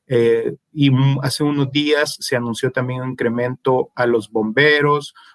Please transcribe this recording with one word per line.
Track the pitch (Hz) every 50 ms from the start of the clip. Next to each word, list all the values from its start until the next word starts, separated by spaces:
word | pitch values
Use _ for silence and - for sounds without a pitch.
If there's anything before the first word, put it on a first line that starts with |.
| _ -
eh, | 135 120 117 117 117 113 113 117 143 - _ _
y | - 156 143 139
m-, | 131 131 135 139 139 139
hace | 139 139 - - 151
unos | 147 147 143 139 127
días | 131 147 147 147 151 147 143 143 - -
se | - - 135
anunció | 123 120 120 113 - - 131
también | - 131 123 123 127 127
un | 127 127
incremento | 127 127 120 117 113 120 123 123 127 - - 139 131 127 123 - _
a | - 123
los | 120 120 117 104 -
bomberos, | - 113 107 110 110 131 143 151 147 147 147 147 147 147 143 - - - - -